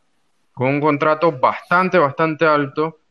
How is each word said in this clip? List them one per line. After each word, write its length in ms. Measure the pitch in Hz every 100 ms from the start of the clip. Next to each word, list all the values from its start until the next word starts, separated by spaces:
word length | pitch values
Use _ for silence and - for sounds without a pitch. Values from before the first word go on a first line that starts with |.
| _ _ _ _ _
con 140 | - 127
un 120 | 143
contrato 520 | 151 143 156 156 170
bastante, 680 | 139 117 104 - 175 185 180
bastante 480 | 143 139 160 151 160
alto, 540 | 147 139 151 160 - _